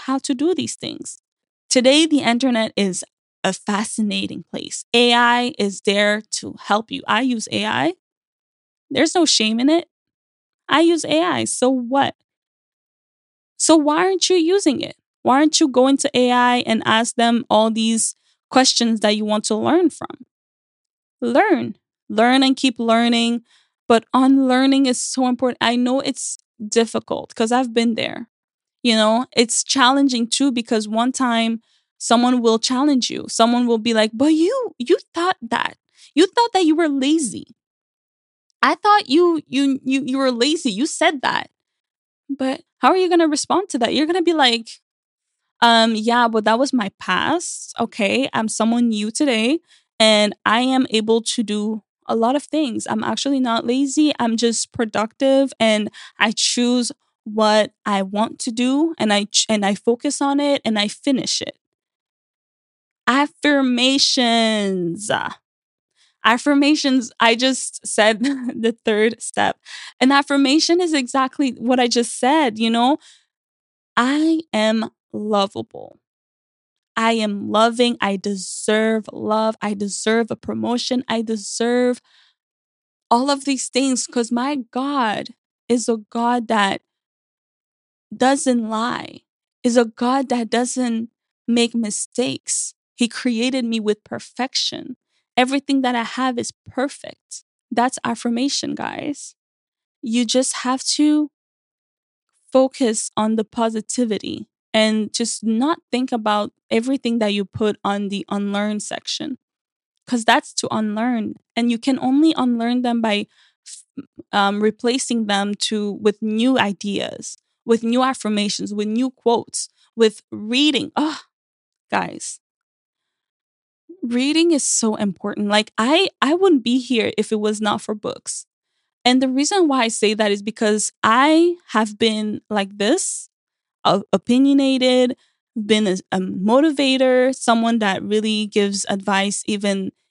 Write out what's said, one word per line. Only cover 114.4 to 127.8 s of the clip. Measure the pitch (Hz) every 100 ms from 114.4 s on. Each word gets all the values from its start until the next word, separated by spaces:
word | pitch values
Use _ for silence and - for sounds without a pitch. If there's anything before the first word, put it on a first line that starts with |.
| 202 202
replacing | 214 214 240 262 - 233 208
them | 202 202
to, | 208 - 214 208
with | 196 208 208
new | 220 220 254 262
ideas, | 202 196 202 - 62 - - - _ _
with | 226 226
new | 233 240
affirmations, | 254 254 214 208 208 - 196
with | 208 208
new | 220 262
quotes, | - 233 233 - - - _ _ 226
with | 220 - _
reading. | 214 214 247 302 254 98 -
Oh, | 311 285 - _ _ _ _ _ _
guys, | 202 175 - - - _ _ _ _ _ _ _ _ _ _ _ _ _ _ - 370
reading | 240 240 277 320 339
is | 285 -
so | - 220 214
important. | 202 - 202 - 208
Like, | 208 214 -
I, | 233 330 392 -
I | 262
wouldn't | 349 381 277
be | 240 254
here | 240 240 202 -
if | 214
it | 214
was | 214 214
not | 208 220